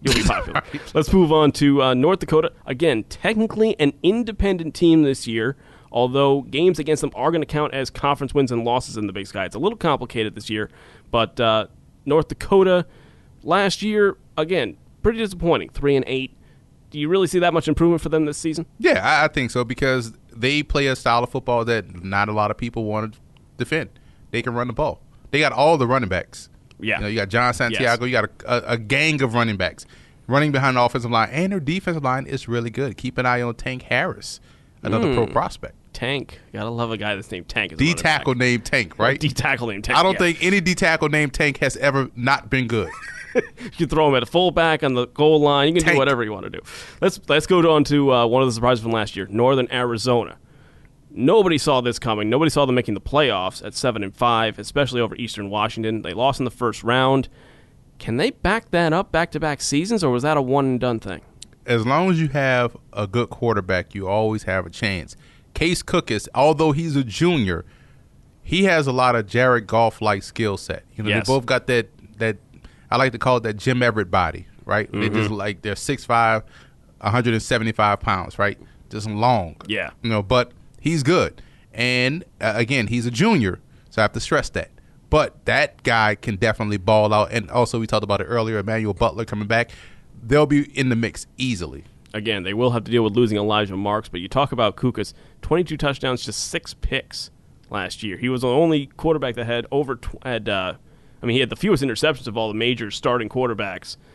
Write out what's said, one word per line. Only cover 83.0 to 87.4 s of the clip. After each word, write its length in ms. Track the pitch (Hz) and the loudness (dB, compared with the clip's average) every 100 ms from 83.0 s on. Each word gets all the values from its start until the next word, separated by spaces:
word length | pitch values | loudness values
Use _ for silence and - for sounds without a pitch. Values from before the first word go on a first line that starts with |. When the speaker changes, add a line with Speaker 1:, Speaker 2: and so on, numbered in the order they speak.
Speaker 2:
a 60 | 117 | -4
junior, 480 | 117 220 185 98 85 - - - | 0 2 2 2 -2 -12 -20 -8
so 120 | - | 0
I 20 | |
have 80 | 104 | 0
to 80 | - | -2
stress 280 | - 151 - | -2 -2 0
that. 200 | 95 - - - - - | -6 -8 -14 -20 -20 0
But 340 | 151 127 - - | 0 0 -4 -2
that 360 | 123 151 - | 0 0 -2
guy 320 | 127 113 107 | 0 2 2
can 220 | 104 123 98 | 0 -6 -2
definitely 400 | 113 107 104 104 | 0 0 -4 -2
ball 360 | 95 107 107 | 2 4 4
out. 200 | 107 104 | 2 2
And 180 | 117 | -2